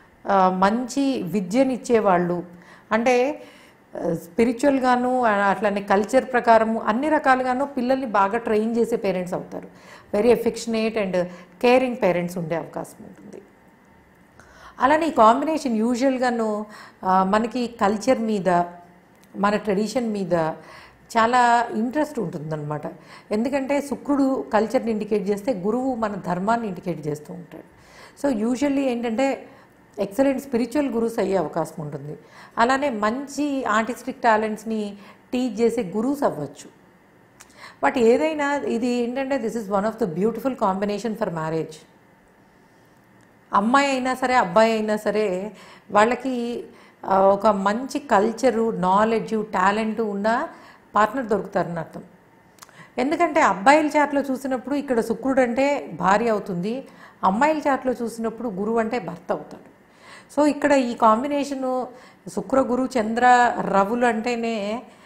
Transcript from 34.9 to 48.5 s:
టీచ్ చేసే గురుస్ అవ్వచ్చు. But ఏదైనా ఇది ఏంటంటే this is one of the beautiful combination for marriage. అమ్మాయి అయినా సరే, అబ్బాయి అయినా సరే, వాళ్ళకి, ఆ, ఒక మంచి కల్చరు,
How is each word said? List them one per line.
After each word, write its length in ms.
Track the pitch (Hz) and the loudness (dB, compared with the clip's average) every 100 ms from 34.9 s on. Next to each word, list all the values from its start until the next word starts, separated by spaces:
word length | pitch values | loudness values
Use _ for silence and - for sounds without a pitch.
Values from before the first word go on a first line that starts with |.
| 202 - - _ | -10 -18 -20 _
టీచ్ 280 | 254 254 202 | -4 -2 0
చేసే 220 | 233 226 | 0 0
గురుస్ 400 | 185 208 247 285 | -2 -2 -2 0
అవ్వచ్చు. 460 | 233 147 143 - - - _ _ _ _ _ _ - - - - 277 | -2 -2 -8 -12 -20 -20 _ _ _ _ _ _ -20 -20 -20 -4 -2
But 140 | 269 | 4
ఏదైనా 540 | 226 254 311 311 285 285 | 4 4 2 -2 -2 -2
ఇది 320 | 277 233 247 | -2 -2 0
ఏంటంటే 500 | 240 240 254 269 277 | 0 -2 -4 -4 -2
this 160 | 226 | -2
is 120 | 233 190 | -6 -2
one 200 | 202 220 | -2 -2
of 80 | 220 | -2
the 100 | 214 160 | -4 0
beautiful 320 | 220 226 269 | -2 -2 -4
combination 600 | 247 208 190 202 202 226 | -2 -2 0 -2 -4 -6
for 180 | 202 185 | -4 -4
marriage. 460 | 165 160 160 156 - - _ _ _ _ _ _ _ _ _ _ _ _ _ _ _ _ | -4 -4 -4 -4 -10 -20 _ _ _ _ _ _ _ _ _ _ _ _ _ _ _ _
అమ్మాయి 400 | 202 214 277 285 | 0 4 4 4
అయినా 220 | 269 254 | 0 -2
సరే, 220 | 254 254 254 | -2 0 2
అబ్బాయి 360 | 190 175 226 | 2 4 4
అయినా 260 | 220 214 214 | 2 0 -2
సరే, 540 | 214 208 214 180 208 - - - - | -2 -2 0 -2 -6 -12 -20 -20 -2
వాళ్ళకి, 720 | 196 220 240 269 247 233 240 - - - _ - | 2 2 2 -4 -4 -4 -8 -10 -18 -20 _ 0
ఆ, 140 | 190 | 4
ఒక 280 | 196 196 220 | 4 4 2
మంచి 520 | 196 196 214 262 285 | 2 0 -2 -4 -8
కల్చరు, 720 | 285 202 220 226 262 | 0 2 2 2 0